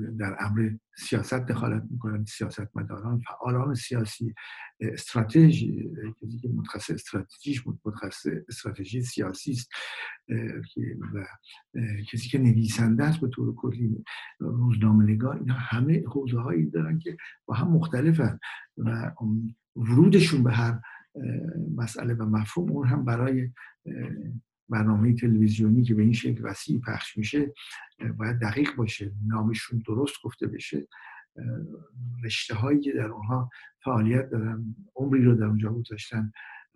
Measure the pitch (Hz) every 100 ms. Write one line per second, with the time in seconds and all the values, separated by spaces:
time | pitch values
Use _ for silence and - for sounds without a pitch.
0 | 110 110 95 92 104 110 110 110 _ -
1 | - 120 - 127 123 120 120 110 110 123
2 | 110 104 104 - 110 - 107 110 104 101
3 | 113 120 117 - 123 123 139 123 - 123
4 | 110 - 117 - - - - - 113 -
5 | - 117 107 160 160 110 110 107 110 107
6 | 110 - 113 120 123 113 107 101 - -
7 | - 101 - - 143 127 - - 107 104
8 | 98 - - 165 - - 104 101 95 123
9 | 123 - 95 95 - 123 - - - -
10 | - - - 113 113 113 110 - 117 -
11 | 107 101 95 - - - _ 127 110 104
12 | 107 113 123 139 123 113 113 117 113 117
13 | 147 160 120 127 117 117 123 113 113 -
14 | - - - - - 120 120 107 110 107
15 | 104 107 127 - 123 127 - 117 143 165
16 | 110 139 127 120 120 170 147 151 160 160
17 | 170 165 - - - - 175 160 - 123
18 | 160 160 110 - - - - - 113 113
19 | 120 - 110 110 113 - _ - 113 123
20 | 190 190 165 143 120 113 117 113 - -
21 | _ - 113 120 165 165 - 113 113 -
22 | 120 117 107 107 107 175 180 143 127 147
23 | 123 117 131 131 127 - - _ - 131
24 | 120 - 113 120 - _ - 110 110 107
25 | 120 120 120 110 107 107 107 123 120 107
26 | 113 117 127 117 - - - 120 117 -
27 | - 107 110 147 143 - - - - -
28 | 117 110 104 120 107 131 147 120 113 -
29 | 101 104 107 110 110 113 - 110 107 110
30 | 143 - - - - 110 - - - -
31 | - - - - 120 117 - - - 127
32 | 123 120 113 - - 107 135 147 139 127
33 | 110 113 104 127 123 - - _ 135 113
34 | 110 127 131 113 110 113 110 - - 131
35 | 139 135 120 113 107 107 107 117 113 104
36 | - 110 107 - - - -